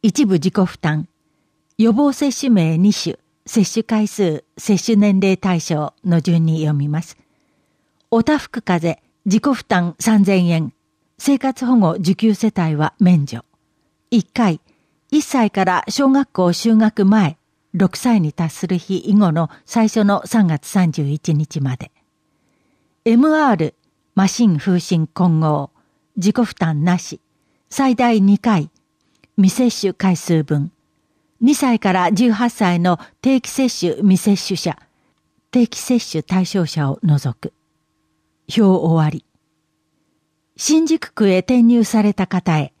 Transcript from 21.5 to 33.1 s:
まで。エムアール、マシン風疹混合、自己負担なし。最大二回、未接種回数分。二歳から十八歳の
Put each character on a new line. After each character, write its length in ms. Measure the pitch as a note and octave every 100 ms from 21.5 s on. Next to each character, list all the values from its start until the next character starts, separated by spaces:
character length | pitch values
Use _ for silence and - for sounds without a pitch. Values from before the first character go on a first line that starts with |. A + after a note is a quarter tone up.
| D#3
ま 160 | C3+ B2+
で。 140 | - _ _ _ _ _ _ _ _ _ _ _
エ 120 | - A#3
ム 200 | D4+ D#4
ア 120 | C#4+
ー 80 | F#3+
ル、 180 | D#3+ _ _ _ _
マ 140 | - F#3+
シ 180 | - A#3
ン 120 | D#3
風 220 | G3 F3+
疹 260 | - E3+ D#3+
混 340 | - F3+ D#3
合、 300 | D#3+ D3 C#3 _ _ _ _ -
自 160 | F#3
己 120 | A3
負 100 | A#3
担 300 | - E3 D3
な 140 | E3+ F3+
し。 220 | - - _ _ _ _ _
最 260 | - C4+ A#3+
大 240 | A#3+ A3
二 180 | G3 G3+
回、 320 | A#3+ G3 D3+ _ _ _ _ _ _ -
未 120 | F#3+
接 300 | - B3 -
種 120 | G3
回 240 | - F#3+ E3+
数 260 | - E3
分。 280 | D3 D3 D#3 _ _ _ _ _ _ _
二 140 | A#3+
歳 240 | C#4+ C4+ A3+
か 140 | G3+
ら 180 | F#3 F#3+
十 200 | G3+ A#3+
八 180 | G#3 A#3+
歳 300 | - F#3+ F3
の 180 | F3+ E3+ -